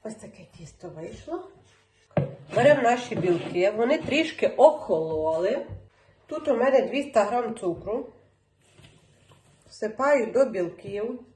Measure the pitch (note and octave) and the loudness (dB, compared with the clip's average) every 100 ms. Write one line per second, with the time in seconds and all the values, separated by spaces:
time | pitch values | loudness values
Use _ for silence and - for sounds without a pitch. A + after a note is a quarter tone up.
0 | A3 A3 G3+ - E3+ - D#3+ - F3+ D#3 | -14 -16 -20 -20 -20 -20 -20 -18 -18 -14
1 | E3+ - - F4+ - - _ _ _ _ | -14 -14 -12 -12 -12 -20 _ _ _ _
2 | _ - C#3 - - G#3 C4 C#4+ A#3 B3 | _ -4 -4 -8 -4 4 6 6 4 0
3 | - F#3 F3+ E3+ E3 F3 F#3+ G#3+ A#3+ D#4 | -2 -4 0 0 -2 0 0 2 0 0
4 | - C#4+ D#4+ - G#3 - C#4+ D4+ - E3 | 0 0 0 0 -2 6 6 6 -2 -2
5 | D#3+ D#3 D#3 D#3+ F#3 B3+ - G2 - _ | -2 -2 -2 0 -2 -2 -6 -16 -20 _
6 | _ _ _ D#4 D4+ A#3 B3+ C4 - B3+ | _ _ _ -6 -2 2 4 4 2 -4
7 | C#4 A3+ G3+ A#3+ A#3 A3+ F#3 D#3+ - A#3 | 0 0 2 0 -4 -6 -6 -6 -6 -8
8 | - - _ _ _ _ _ _ - _ | -8 -18 _ _ _ _ _ _ -20 _
9 | _ _ _ _ _ _ _ - G#3+ - | _ _ _ _ _ _ _ -10 -8 -2
10 | C#4 C#4+ A3 B3 C4+ G#3 F3 - - G3+ | 2 2 2 2 2 0 -4 -6 -10 -8
11 | A3 B3+ - | -6 -10 -16